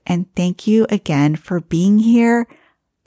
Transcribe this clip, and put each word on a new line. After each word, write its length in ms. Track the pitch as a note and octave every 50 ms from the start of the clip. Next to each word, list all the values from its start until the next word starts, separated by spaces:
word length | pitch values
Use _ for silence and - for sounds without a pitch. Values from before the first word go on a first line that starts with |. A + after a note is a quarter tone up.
| _
And 260 | - F3+ E3+ F#3+ - _
thank 300 | - F3 F3+ F3+ - -
you 200 | - G#3+ A3 A3 -
again 460 | G#3 G3+ - - D#3 C#3+ C#3+ D3 D3+
for 240 | D#3+ - - F#3 F3
being 380 | D#3+ _ - E3 F3 G3 G#3 G#3+
here, 480 | A3 A#3 A#3 A#3 A#3 A#3 A#3 A#3+ A#3+ - - _ _ _ _ _ _ _ _ _ _